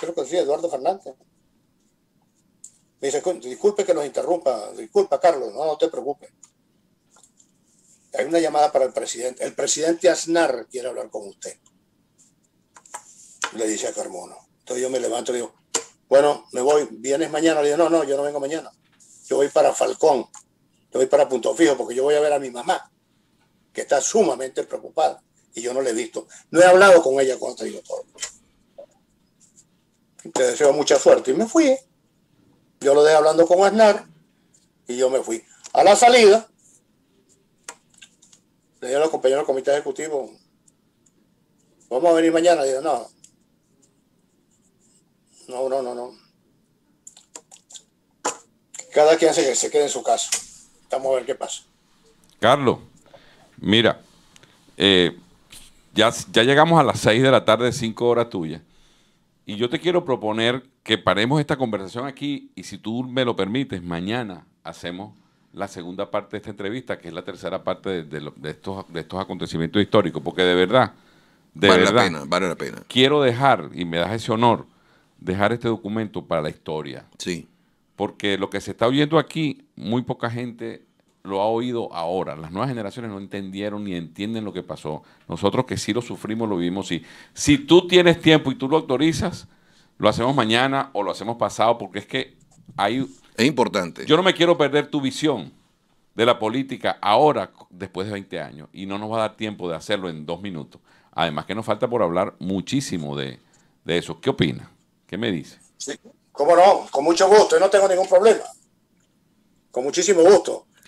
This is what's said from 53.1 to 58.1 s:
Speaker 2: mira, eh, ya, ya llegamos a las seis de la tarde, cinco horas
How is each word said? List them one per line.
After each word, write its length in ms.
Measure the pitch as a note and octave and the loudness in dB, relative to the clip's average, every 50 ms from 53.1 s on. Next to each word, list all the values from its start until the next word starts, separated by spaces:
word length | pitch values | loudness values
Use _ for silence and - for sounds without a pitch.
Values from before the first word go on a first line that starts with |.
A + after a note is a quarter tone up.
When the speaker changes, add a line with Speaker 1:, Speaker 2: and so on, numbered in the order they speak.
| - - _ _ _ _ _ _ _ - | -20 -20 _ _ _ _ _ _ _ -6
Speaker 2:
mira, 420 | - F#2 G#2 A2+ A2+ G2+ - - - _ _ _ _ _ _ _ _ _ _ _ _ _ _ | 0 2 4 4 4 2 0 -2 -6 _ _ _ _ _ _ _ _ _ _ _ _ _ _
eh, 400 | - F#2 G2+ F#2+ F2+ F2 D#2+ - - - _ _ _ _ _ - - - - _ _ _ _ - | 2 4 6 6 6 4 2 0 -6 -14 _ _ _ _ _ -20 -20 -20 -20 _ _ _ _ 0
ya, 180 | G#2 G#2+ A#2 A#2+ - - G2+ | 2 2 2 0 -2 -8 -2
ya 100 | F#2 A2 | 2 2
llegamos 360 | A2+ C3 C#3 C#3+ D#3 E3 E3 D#3+ | 4 4 6 4 4 6 6 4
a 20 | C#3 | 4
las 160 | A2 F#2+ G#2+ | 2 0 0
seis 220 | - A#2+ G#2+ A#2+ | 2 2 4 4
de 80 | C3 C3+ | 4 4
la 140 | B2+ A2 - | 4 4 4
tarde, 280 | - A2 A2 B2 B2 | 4 2 2 2 0
cinco 360 | A#2+ - A#2 A2+ G#2 - A#2+ | -2 -2 -4 -6 -4 -2 0
horas 200 | A#2+ | 0